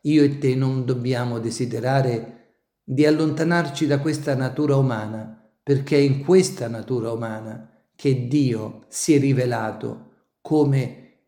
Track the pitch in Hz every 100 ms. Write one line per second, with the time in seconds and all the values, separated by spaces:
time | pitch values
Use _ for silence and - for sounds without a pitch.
0 | 147 156 143 139 139 131 131 131 123 127
1 | 123 123 123 117 113 - 120 113 123 135
2 | 123 117 - - _ _ _ _ - 135
3 | 151 156 156 143 165 170 156 - 151 139
4 | 156 147 - 127 127 127 147 139 135 110
5 | 107 110 110 - _ _ - 135 - 147
6 | 143 135 - 185 180 - 117 113 113 123
7 | 113 117 113 110 110 113 - _ _ _
8 | 143 123 120 147 131 110 110 - _ -
9 | - 143 139 131 123 117 110 110 117 113
10 | - _ _ _ - 151 143 135 123 -
11 | - _